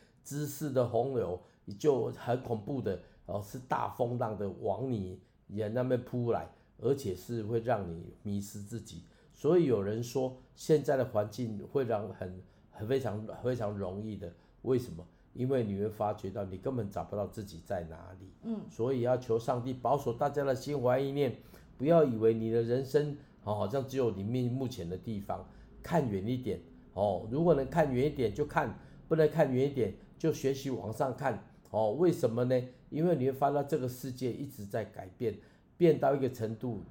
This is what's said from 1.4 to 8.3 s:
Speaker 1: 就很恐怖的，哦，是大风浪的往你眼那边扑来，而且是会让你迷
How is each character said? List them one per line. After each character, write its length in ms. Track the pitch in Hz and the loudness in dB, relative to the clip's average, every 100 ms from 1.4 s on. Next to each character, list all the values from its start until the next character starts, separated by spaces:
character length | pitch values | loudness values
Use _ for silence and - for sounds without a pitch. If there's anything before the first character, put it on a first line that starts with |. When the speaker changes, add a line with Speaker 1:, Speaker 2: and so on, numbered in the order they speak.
| - _ - 101 | -10 _ -14 0
Speaker 1:
就 340 | 151 127 120 | 2 2 0
很 280 | 120 - 131 | -4 -2 -2
恐 180 | 127 113 | -2 -4
怖 220 | 101 139 | -4 -4
的， 180 | 101 90 - - - | -2 -4 -8 -18 -8
哦， 120 | 101 | -8
是 160 | 101 131 | -6 -10
大 300 | - - 107 | -4 -2 -2
风 280 | - 120 123 | -2 -2 0
浪 180 | 117 104 | -2 -2
的 140 | 101 | -6
往 420 | - 107 95 131 | -4 -2 -2 -2
你 280 | 113 92 92 - _ - | -2 -4 -10 -16 _ -10
眼 220 | 101 107 | -6 -2
那 120 | 120 | -2
边 200 | 127 127 | 2 0
扑 280 | 123 123 120 | 0 -2 0
来， 180 | 95 78 - _ - | 0 -2 -14 _ -2
而 160 | 117 139 | 0 0
且 180 | 101 | -2
是 300 | 90 - 117 | -6 -6 -6
会 160 | 104 117 | -2 0
让 280 | 110 110 90 | 0 0 -2
你 260 | 85 - - | -8 -12 -10
迷 180 | 104 | -6